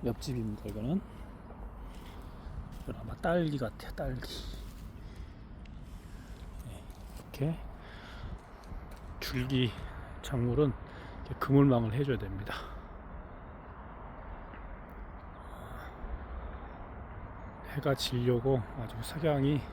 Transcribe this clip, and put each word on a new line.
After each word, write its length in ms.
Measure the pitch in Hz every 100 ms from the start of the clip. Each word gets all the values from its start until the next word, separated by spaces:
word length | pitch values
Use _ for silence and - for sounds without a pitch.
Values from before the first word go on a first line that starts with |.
| -
옆집입니다. 580 | 113 - 123 110 104 107
이거는, 300 | 104 117 185 - - - - - - - - - - - - - - - - - -
이건 120 | - -
아마 140 | 113 127
딸기 400 | 175 175 160 143
같아요. 320 | 113 - -
딸기. 420 | - 143 127 - - - - - - - - - - - - - - - - - - - - - - - - -
예. 140 | - - - - -
이렇게 480 | - - 143 165 - - - - - - - - - - - - - - - - -
줄기 440 | 131 127 131 123 - - - - -
작물은 500 | - 127 120 120 147 - - - - - -
이렇게 100 | -
그물망을 540 | - 139 139 123 113
해줘야 240 | 117 143 117
됩니다. 380 | 98 98 104 - - - - - - - - - - - - - - - - - - - - - - - - - - - - - - - - - - - - - - - - - - - - - - - - - - - -
해가 220 | 147 143 135
지려고 680 | - 123 123 120 127 131 - -
아주 140 | 117 113
석양이 600 | 113 156 156 143 139 147 -